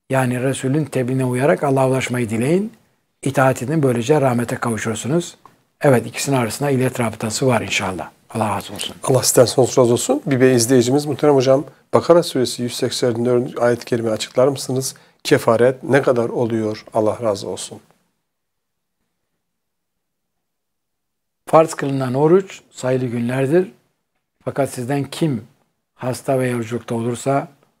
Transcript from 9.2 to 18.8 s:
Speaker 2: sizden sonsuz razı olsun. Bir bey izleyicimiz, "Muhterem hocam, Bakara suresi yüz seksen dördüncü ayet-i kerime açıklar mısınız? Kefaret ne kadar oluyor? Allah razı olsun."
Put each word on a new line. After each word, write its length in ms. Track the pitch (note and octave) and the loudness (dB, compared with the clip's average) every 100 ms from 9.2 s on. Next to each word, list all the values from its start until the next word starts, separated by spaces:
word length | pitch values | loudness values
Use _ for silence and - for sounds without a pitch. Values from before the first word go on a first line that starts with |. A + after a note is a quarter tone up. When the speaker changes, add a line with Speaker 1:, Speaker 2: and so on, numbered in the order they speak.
Speaker 2:
sizden 220 | G#2 - A#2+ | 4 6 6
sonsuz 320 | - A#2+ - | 6 2 4
razı 160 | A#2+ | 4
olsun. 280 | A#2+ - C#4+ G#3 | 2 0 -2 0
Bir 160 | C3 | 2
bey 140 | C3 B2+ | 4 4
izleyicimiz, 500 | A#2 C3 A#2+ C#3 D3 | 4 4 4 0 -2
"Muhterem 300 | B2+ D3+ C3+ | 0 2 4
hocam, 300 | B2+ C3+ E3 - _ | 4 2 0 -14 _
Bakara 300 | A#2 A#2 E3+ | 2 4 4
suresi 400 | E3 C3+ A#2 - | 4 -2 -2 -4
yüz 120 | B2 - | -6 -4
seksen 500 | B2 - B2+ A2+ A#2+ | -4 -2 -2 0 2
dördüncü 320 | B2 C#3+ - | 0 0 0
ayet-i 280 | A#2+ A#2+ - | 0 0 -2
kerime 240 | A#2+ A2+ | -2 -2
açıklar 380 | G#2+ - - C3+ | -4 -4 0 2
mısınız? 480 | C3+ - C3 C3 - _ _ | 0 -4 -4 -6 -10 _ _
Kefaret 600 | - C#3+ - A2+ B2 C3 | 0 2 4 4 4 2
ne 180 | - C3+ | 0 2
kadar 280 | C#3 A#2+ A#2 | 2 0 0
oluyor? 560 | D#3 A#2 A2+ G#2+ G#2+ - | -2 -2 -2 -4 -6 -6
Allah 240 | A#2 G#2+ F#2+ | -2 0 0
razı 260 | A2+ G2+ A2+ | -2 -4 -6
olsun." 320 | F#2 - G#2+ _ _ _ _ _ _ _ _ _ _ | -10 -12 -16 _ _ _ _ _ _ _ _ _ _